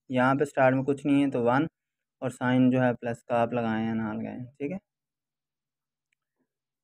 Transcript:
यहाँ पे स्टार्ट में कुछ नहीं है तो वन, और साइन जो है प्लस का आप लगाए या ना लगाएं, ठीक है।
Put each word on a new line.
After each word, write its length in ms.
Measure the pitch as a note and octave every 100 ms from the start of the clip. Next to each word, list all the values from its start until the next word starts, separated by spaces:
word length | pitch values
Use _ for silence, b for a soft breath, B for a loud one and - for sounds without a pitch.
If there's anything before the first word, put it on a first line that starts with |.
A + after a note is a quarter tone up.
| -
यहाँ 260 | B2+ B2+ C3+
पे 100 | D3
स्टार्ट 300 | - C3 C3
में 80 |
कुछ 220 | C3+ C3+ D3
नहीं 160 | C#3
है 80 | C#3+
तो 100 | C3+
वन, 240 | A#2 B2+ E3 _ _ _ _ -
और 80 | C3
साइन 380 | - B2+ B2+ B2+
जो 100 | B2+
है 120 | B2+ A#2
प्लस 260 | A#2+ A#2
का 180 | - A#2+
आप 120 | A#2
लगाए 320 | B2 A2+ A2 A2+
या 80 |
ना 200 | A2+ A2
लगाएं, 320 | A2+ G#2+ G#2+ B2
ठीक 260 | - C#3+
है। 80 | F#3+ _ _ _ _ _ _ _ _ _ _ _ _ _ _ _ _ _ _ _ _